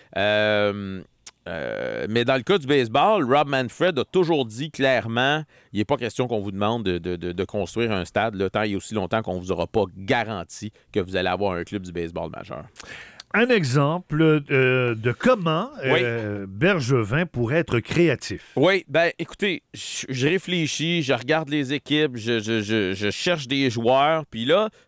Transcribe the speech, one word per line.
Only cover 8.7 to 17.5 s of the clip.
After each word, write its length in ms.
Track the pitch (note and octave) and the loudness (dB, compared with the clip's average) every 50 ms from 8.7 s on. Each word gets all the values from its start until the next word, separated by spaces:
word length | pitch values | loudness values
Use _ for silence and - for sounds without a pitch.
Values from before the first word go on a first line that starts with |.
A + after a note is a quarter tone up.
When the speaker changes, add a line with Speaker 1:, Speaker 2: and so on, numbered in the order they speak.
| G2 | -2
Speaker 1:
aussi 180 | F#2 - - A2 | -4 -6 -4 -4
longtemps 300 | G#2+ F#2 E2+ - A2+ G#2+ | -4 -2 0 -2 -2 -2
qu'on 160 | G2 F#2 F2+ | -2 -4 -6
vous 120 | F2 F#2 | -4 -4
aura 140 | F2+ E2 E2+ | -2 -2 -2
pas 200 | - - A2+ G2 F#2 E2+ | 0 0 0 0 0 -4
garanti 760 | F#2+ G2 F#2+ C3 A#2+ A2 A2 A2 F#2 E2+ - - - G#2 G#2+ - _ _ _ | -12 -4 -2 0 0 0 -2 -6 -8 -8 -10 -12 -12 -12 -12 -12 _ _ _
que 80 | - G#2 | -4 -2
vous 160 | F2+ F2+ F#2+ | -2 0 -2
allez 140 | F#2 F2+ F#2 | 0 0 0
avoir 240 | F2+ F#2 G2+ G2 F2+ | 0 0 0 0 0
un 100 | F2 E2+ | -2 -4
club 180 | - G2+ G2+ | -6 -6 -8
du 100 | F#2 F2+ | -8 -6
baseball 380 | E2+ F2 E2+ E2+ E2+ E2+ E2+ D#2+ | -6 -6 -6 -6 -6 -8 -8 -8
majeur. » 360 | - - - - - - - - _ - - - - - - - - - - - - | -10 -12 -12 -12 -12 -14 -14 -16 _ -20 -18 -18 -18 -18 -18 -20 -20 -20 -12 -2 2
Speaker 2:
Un 160 | G3+ A#3+ B3+ | 2 4 4
exemple, 920 | B3 G#3+ D#3 B2 B2 D3 C#3+ C#3+ E3 F#3 - - D3 D3+ D#3+ D#3 D3+ D3+ C#3+ - | 4 4 4 2 2 4 4 2 0 -2 -4 -4 0 4 4 6 4 4 2 2
euh, 460 | D3 C3 C3 B2+ B2+ B2+ B2 A#2+ A#2 | 2 4 4 4 4 2 2 0 0
de 160 | A2 A2 B2 | 0 0 -2
comment, 580 | A#2 - - A#3+ C4 G#3+ F3 E3 D#3 E3 G#3+ C4+ D4+ A#3 - | -2 2 4 4 4 4 2 0 0 0 -2 -4 -8 -6 0
Speaker 1:
Oui. 160 | C3 D3 E3+ | 0 2 2
Speaker 2:
euh, 460 | B2 A#2+ A#2 A#2 A2 G#2 G#2 G2+ G2 F#2+ | 2 0 0 -2 -2 -4 -4 -6 -6 -8
Bergevin 760 | F#2+ G2+ C#3+ F#3+ G3+ E3 B2+ A#2 C3+ B2 A2 G2 A#2+ D#3 F3+ | -4 0 2 2 2 2 2 2 2 2 2 0 0 -2 -2
pourrait 300 | E3+ - B2 A#2+ A2 | -2 -2 -2 -2 2